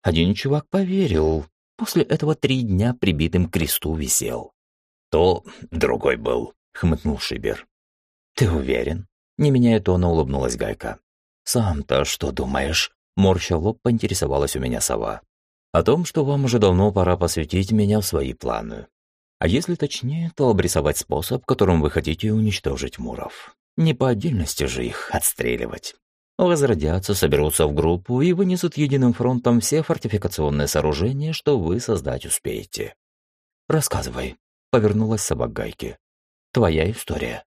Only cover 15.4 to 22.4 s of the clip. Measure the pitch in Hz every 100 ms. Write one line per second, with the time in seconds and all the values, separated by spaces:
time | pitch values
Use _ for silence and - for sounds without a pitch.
15.4 | _ _ _ 85 82 151 165 - 139 143
16.4 | 135 117 101 90 104 98 90 90 87 -
17.4 | 78 92 98 110 101 107 98 78 67 62
18.4 | 62 57 57 55 53 _ _ _ _ _
19.4 | 85 117 180 170 147 - 123 160 165 -
20.4 | 135 98 - - 73 73 - 73 85 -
21.4 | - 127 95 85 76 82 73 80 107 110